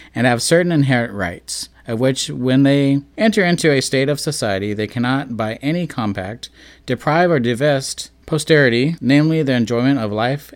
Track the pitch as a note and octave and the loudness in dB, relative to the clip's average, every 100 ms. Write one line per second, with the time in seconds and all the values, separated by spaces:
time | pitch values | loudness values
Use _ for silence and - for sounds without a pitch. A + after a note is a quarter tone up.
0 | - A#2+ B2+ A#2 - E3 F3 D#3+ C3+ B2 | -12 -2 0 0 2 2 4 2 2 0
1 | A#2 G2+ F2+ F2 - - - _ - A2+ | -2 -4 -6 -8 -12 -12 -12 _ -8 -2
2 | C3 C3 - C#3+ B2+ C3 C#3 C#3+ C#3 C#3 | 0 0 -4 -4 0 4 4 4 2 0
3 | - - A3+ G#3 F3 E3+ D#3+ C#3 - C3+ | -4 -2 0 2 0 2 2 2 0 0
4 | C3+ D3 D#3 C#3+ A2 F#2+ G2+ G#2 G#2+ B2 | 0 -2 -4 -4 -2 -2 -2 -4 -4 -4
5 | A#2+ C3+ C3+ A2 A2 A2+ C#3 F3 E3 - | -2 -2 -4 -6 -6 -4 -4 -4 -4 -4
6 | G#2+ G2 F#2+ A#2 - - - - - B2 | -4 -4 -8 -10 -16 -20 -20 -14 -8 -4
7 | - D#3+ F3+ D3+ A#2+ A#2+ D3 C3+ C3 - | 0 2 2 2 0 0 0 0 -4 -10
8 | - _ - D3+ - D3+ C3 A#2 D3 E3 | -16 _ -6 -4 2 4 4 2 0 0
9 | A#2+ C#3+ D3+ D#3+ C3+ B2 A2+ A#2 C3 C#3 | 2 2 4 2 0 0 0 0 2 0
10 | G#2+ G#2+ A#2+ C#3+ - | -2 -2 -2 -4 -8